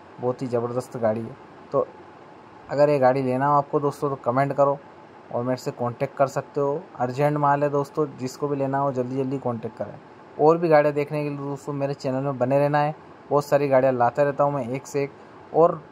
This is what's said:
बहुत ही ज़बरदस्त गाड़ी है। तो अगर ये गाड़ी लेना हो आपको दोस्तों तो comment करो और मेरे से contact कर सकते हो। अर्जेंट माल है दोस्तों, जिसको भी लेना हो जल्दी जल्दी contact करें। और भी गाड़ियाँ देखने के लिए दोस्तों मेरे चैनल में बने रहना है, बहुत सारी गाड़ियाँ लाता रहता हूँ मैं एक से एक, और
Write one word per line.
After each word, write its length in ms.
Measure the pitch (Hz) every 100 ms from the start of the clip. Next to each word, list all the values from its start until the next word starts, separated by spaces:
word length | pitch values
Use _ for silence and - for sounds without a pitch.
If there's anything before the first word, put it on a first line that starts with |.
| - -
बहुत 220 | 120 123
ही 60 | 131
ज़बरदस्त 500 | 117 120 123 - 117
गाड़ी 240 | 113 110
है। 140 | 113 - - - -
तो 140 | 139 - - - - - - - - -
अगर 200 | 135 147
ये 100 | 147
गाड़ी 240 | 127 131
लेना 240 | 131 127 139
हो 60 |
आपको 260 | 147 143 151
दोस्तों 300 | 143 - 147
तो 60 | 139
comment 300 | - 123 139
करो 240 | 139 139 143 - - - - -
और 120 | 120
मेरे 140 | 123 127
से 140 | -
contact 440 | - 120 117 139 -
कर 100 | 135
सकते 320 | 143 - -
हो। 200 | 139 147 190 -
अर्जेंट 400 | 127 127 147 147
माल 260 | 143 143
है 60 | 147
दोस्तों, 340 | 143 139 - 147 127
जिसको 300 | 127 - 147
भी 80 | 143
लेना 240 | 135 139
हो 120 | 139
जल्दी 240 | 127 123 131
जल्दी 200 | 131 135
contact 380 | 123 117 113 -
करें। 220 | 104 - - - - -
और 180 | 151 165
भी 120 | 170
गाड़ियाँ 240 | 151 147 147
देखने 280 | 143 151
के 60 | 147
लिए 80 | 143
दोस्तों 340 | 139 139 -
मेरे 200 | 143 139 143
चैनल 280 | 139 131
में 140 | 139 131
बने 220 | 123 139
रहना 200 | 143 147
है, 160 | 147 151 - - -
बहुत 160 | 139 143
सारी 220 | 143 143
गाड़ियाँ 260 | 131 135
लाता 300 | 127 120 135
रहता 200 | 143 139
हूँ 100 | 143
मैं 140 | 143 120
एक 200 | 135 -
से 160 | 143
एक, 80 | 139 - - - -
और 280 | - 170 160 -